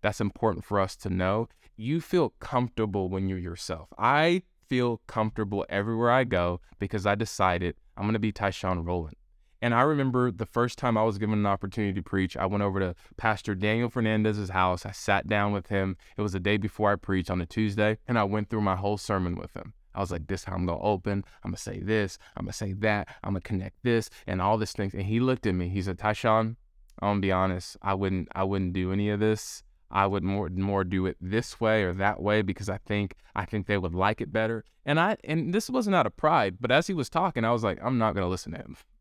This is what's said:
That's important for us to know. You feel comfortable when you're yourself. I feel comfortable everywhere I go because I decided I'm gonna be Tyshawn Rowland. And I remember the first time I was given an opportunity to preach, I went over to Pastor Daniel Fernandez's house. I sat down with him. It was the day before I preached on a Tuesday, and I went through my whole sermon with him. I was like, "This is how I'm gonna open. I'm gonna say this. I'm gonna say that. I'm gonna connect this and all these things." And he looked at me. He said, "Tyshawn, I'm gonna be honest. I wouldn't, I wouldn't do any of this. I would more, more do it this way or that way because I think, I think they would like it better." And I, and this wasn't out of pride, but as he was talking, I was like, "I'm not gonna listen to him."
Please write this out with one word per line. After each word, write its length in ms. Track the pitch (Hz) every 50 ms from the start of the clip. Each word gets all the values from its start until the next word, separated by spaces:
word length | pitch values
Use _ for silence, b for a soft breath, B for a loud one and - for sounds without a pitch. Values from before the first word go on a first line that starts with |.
That's 200 | - 107 107 -
important 440 | 110 101 - - - 110 92 85 -
for 160 | - 101 101
us 160 | 95 92 -
to 140 | - - 101
know. 380 | 92 90 90 92 101 113 117 b b b b b b
You 240 | - 107 123 151 165
feel 300 | - - - 180 147 113 - _
comfortable 720 | - - - 123 127 117 - - 110 104 98 101 95 90
when 180 | 95 95 98 95
you're 100 | 95 92
yourself. 500 | 87 85 85 - - - 90 80 76 - - -
I 460 | 101 123 139 147 160 170 175 180 - _ _ _ _
feel 360 | _ 131 123 123 120 117 - -
comfortable 600 | - - 113 110 107 - - 107 98 101 98 - -
everywhere 420 | - 98 101 110 117 113 120 120
I 140 | 120 131 131
go 380 | 127 107 90 87 87 90 90 b b b -
because 260 | 101 95 - 104 92
I 100 | 104 101
decided 600 | 104 113 - - - 98 92 87 87 90 85 - - _ _ _
I'm 100 | - 98
gonna 120 | 104 110 107
be 140 | 104 107
Tyshawn 540 | 101 - 104 98 95 - - 95 92 85 82
Rowland. 300 | 85 90 87 80 76 - - _ _ _ _ _ _ _ _
And 140 | 120 120 117
I 80 | 120
remember 480 | 131 151 156 143 135 131 120 127 123 123
the 160 | 92 - 110
first 320 | - - 117 120 120 - -
time 180 | - 123 113
I 60 | 110
was 160 | 110 113 98 101
given 200 | 107 104 110 104
an 80 | 104
opportunity 460 | 101 98 95 - 95 - 113 104 101
to 100 | 92 98
preach, 320 | 82 - - 98 95 90 -
I 100 | - 92
went 160 | 92 101 101
over 180 | 101 98 95 98
to 140 | 95 90 87 b b b - -
Pastor 360 | - 110 107 - - 113 101
Daniel 360 | 90 101 104 110 117 120 113
Fernandez's 600 | - 127 113 110 110 107 107 110 104 104 101 90
house. 360 | 92 92 92 92 90 87 -
I 60 | 104
sat 340 | 98 - - - 98 98 -
down 260 | 98 107 104 101 104
with 140 | 104 98 90
him. 320 | - 107 98 95 95 95 b b b b
It 60 | -
was 100 | 104 104
the 80 | 90 95
day 160 | 90 101 107
before 360 | 107 98 101 - - 107 101
I 40 | 101
preached 340 | - - - 95 92 87 -
on 120 | 92 90
a 40 | 85
Tuesday, 520 | - - 107 110 104 101 107 104 107 110 - -
and 120 | - 123 113
I 60 | 104
went 240 | 98 104 107 104 -
through 140 | 113 110
my 140 | 104 98 95
whole 200 | 95 98 101 104
sermon 380 | 101 - - 104 95 90 87 87
with 200 | - - - -
him. 200 | - - - - - _ _ -
I 60 | 98
was 100 | 98 90
like, 160 | 95 82 76
"This 160 | - 98 90
is 20 | -
how 100 | - 92
I'm 120 | 90 90
gonna 140 | 87 85 -
open. 440 | - 104 104 92 - 104 101 101 98 b b b
I'm 80 | - -
gonna 80 | - -
say 220 | - - 98 98
this. 380 | 95 98 110 107 101 92 - B B B B
I'm 80 | - -
gonna 80 | 98
say 200 | 95 - 101 98 95
that. 340 | 101 107 107 104 104 92 B B B
I'm 100 | - 98
gonna 80 | 98 92
connect 420 | - - 110 92 95 95 - _
this 260 | - 123 117 113 107 - B B B
and 140 | - 92 92
all 160 | 90 101 110
these 160 | 107 107 -
things." 220 | - - 101 98 -
And 100 | 101 98
he 160 | 98 107 117
looked 260 | 127 131 127 123 -
at 80 | 107 92
me. 140 | 90 87 87
He 140 | 98 101
said, 160 | 92 98 90 -
"Tyshawn, 580 | - 107 107 - - 113 110 113 110 113 117 - _ _ _ - - - - -
I'm 80 | - 101
gonna 120 | 104 101
be 120 | 92 98
honest. 460 | 92 92 95 95 90 90 - - - -
I 140 | - 101 98
wouldn't, 340 | 95 98 95 95 92 - - -
I 100 | - 95
wouldn't 300 | 95 98 98 98 90 87
do 180 | 92 90 92
any 160 | 95 101 101 104
of 120 | 104 101
this. 420 | 107 110 107 104 - - - - - - _ _ _ -
I 160 | - 98 98
would 160 | 98 101 98
more, 280 | 85 95 98 101 101 80
more 340 | 92 92 95 101 101 98 95
do 220 | 90 98 95 92
it 100 | 92 - -
this 420 | - 92 101 117 117 - - -
way 220 | 113 110 110 110 98
or 100 | 90 90
that 280 | 95 98 101 - -
way 200 | 90 104 104 110
because 260 | 107 92 95 - 98 98
I 100 | 95 98
think, 360 | - - 104 104 101 98 - b b b b
I 120 | - 95
think 200 | - - 104 92
they 120 | - 104 98
would 160 | 90 85 85
like 260 | 90 92 104 110 -
it 120 | 120 147
better." 320 | 143 110 110 110 113 110 - _ _ _ -
And 160 | 139 147 160
I, 160 | 170 202 220 - -
and 300 | - 156 165 - - 175
this 160 | 214 - -
wasn't 260 | 247 254 226 208 190
out 100 | 170 123
of 100 | - -
pride, 420 | - - 156 - 139 107 95 90 -
but 100 | 123 117
as 160 | 123 147 -
he 80 | - 190
was 140 | 160 127 -
talking, 360 | - 165 185 185 - 123 113
I 80 | 113
was 120 | 120 113 113
like, 140 | 101 87 -
"I'm 140 | - 120 131
not 180 | 120 113 107 -
gonna 140 | 101 92 90
listen 240 | 92 90 - -
to 60 | 82 -
him." 180 | - - - - - _ _ _